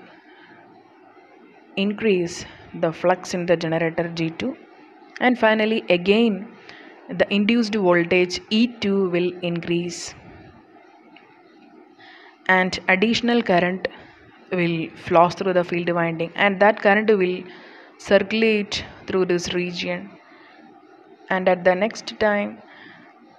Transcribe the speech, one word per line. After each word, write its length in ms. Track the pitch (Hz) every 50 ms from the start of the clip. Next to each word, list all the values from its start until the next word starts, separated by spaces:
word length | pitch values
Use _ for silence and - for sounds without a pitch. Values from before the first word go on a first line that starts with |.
| - - - - _ - - - - - - - - - - - - _ _ _ - - - - - _ - - - - - - - - -
increase 680 | 190 196 208 208 208 220 226 190 180 170 170 - - - - - - - - -
the 180 | 170 175 165 160
flux 420 | - - 175 185 180 185 - -
in 120 | 180 175
the 100 | 175 175
generator 520 | 165 165 160 160 165 170 160 165 - 170 170
G 220 | 170 165 165 160
two, 260 | 160 - 208 247 - - - - - - - - - - - - - -
and 180 | - 254 247 240
finally 460 | 233 220 220 220 214 220 220 226 - -
again 640 | 175 175 175 196 202 220 233 226 196 180 202 - - - - - - - - - - - - -
the 240 | - 175 - - 202
induced 440 | 202 208 208 233 240 233 208 208
voltage 640 | 220 190 180 175 175 170 170 185 180 180 175 180 - - -
E 160 | 220 220 240
two 420 | 240 240 - - 202 196 196 190 180
will 220 | 175 175 180 180 180 180 180
increase, 720 | 175 170 170 165 175 175 170 175 175 170 - - - - - - - - - - - - - - _ - - - - - - _ - - - - - _ _ _ _ _ _ - - - - - _ _ _ - - - - - - _ _ _ -
and 300 | 185 185 185 185 - - - -
additional 540 | 185 185 208 226 226 - - 240 240 240 226
current 460 | - 185 175 175 180 185 185 - - - - - - - - - - - - - -
will 380 | 185 180 170 170 170 165 160 - -
flows 380 | - - - 180 165 170 175 170
through 180 | - 196 190 180
the 100 | 180 175
field 280 | 175 180 175 175 170 170
winding, 400 | 175 165 165 165 160 165 165 -
and 240 | - 202 202 196 185
that 220 | 202 208 220 -
current 280 | - 208 196 214 214 208 220
will 280 | 196 185 180 180 180 180 - - - - - - - - - - -
circulate 840 | - - 208 196 202 196 214 220 226 226 214 208 202 208 - - - - - - -
through 200 | - - 190 185
this 280 | 180 180 175 170 - 185
region, 560 | 180 180 180 175 180 185 180 175 180 196 196 - - - - - - - - - - - - - - - - - - - - - _ - -
and 180 | 190 185 185 190
at 140 | 180 180 175
the 100 | 185 180
next 440 | 180 202 226 - - - - 233 -
time 440 | 220 214 208 208 202 208 220 220 - - - - - - - - - - _ - - - -